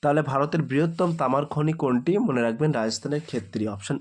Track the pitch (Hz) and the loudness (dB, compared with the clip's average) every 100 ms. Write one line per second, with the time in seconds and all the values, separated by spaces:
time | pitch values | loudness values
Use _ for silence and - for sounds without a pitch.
0 | 147 151 147 135 151 170 131 135 165 165 | 4 2 2 0 2 0 0 0 0 0
1 | 180 165 131 135 143 147 151 160 139 123 | 0 2 2 0 0 0 0 0 2 2
2 | 123 196 233 127 117 113 156 131 113 113 | 2 2 2 2 0 2 0 2 -2 -4
3 | 139 147 147 123 98 110 107 101 - 139 | -4 -6 -4 -8 -6 -4 -4 -6 -6 -6